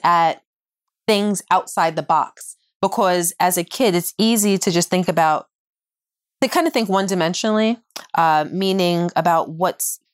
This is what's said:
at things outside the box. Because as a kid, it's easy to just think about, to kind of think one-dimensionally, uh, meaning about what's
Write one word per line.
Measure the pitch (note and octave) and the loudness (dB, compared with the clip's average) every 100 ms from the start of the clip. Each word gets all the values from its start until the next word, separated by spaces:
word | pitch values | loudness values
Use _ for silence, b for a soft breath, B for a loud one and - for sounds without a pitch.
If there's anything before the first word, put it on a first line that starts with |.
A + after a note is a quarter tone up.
at | E3+ E3+ D#3+ - _ _ _ _ _ _ - | 2 2 2 -2 _ _ _ _ _ _ -2
things | G3+ G#3 F#3+ - | 0 0 -2 -2
outside | F#3 - - E3 | -2 -2 -2 -2
the | D#3+ | -2
box. | D3+ D#3 - - - - _ - | -2 0 -2 -10 -20 -20 _ -6
Because | F#3+ - F#3+ F3+ F3 - | -4 0 0 0 -2 0
as | F3+ F3 | 0 0
a | |
kid, | E3+ - F#3+ | -4 -2 0
it's | F3 - - | 0 -2 0
easy | A3 A3+ G#3 G3 | 0 2 2 0
to | F#3 | 0
just | E3+ - | 0 0
think | F#3 F3+ | 0 0
about, | E3+ D#3+ D3+ - _ _ _ _ _ _ _ _ - | 2 2 0 -6 _ _ _ _ _ _ _ _ -4
to | C4 | -2
kind | F4 E4 | 0 0
of | |
think | A#3+ G3 | 0 0
one-dimensionally, | F#3+ G3 F#3 E3 F3+ A3 G#3+ A3 A#3 _ B B | 0 0 0 0 -2 -2 0 0 -2 _ B B
uh, | - E3 D#3 D#3 | 0 2 2 0
meaning | F3+ F#3+ F#3+ F3 E3+ F3 | -2 0 2 2 0 0
about | - E3+ E3 - | 0 2 0 0
what's | D#3+ F3+ - - - _ | -2 -4 -4 -8 -10 _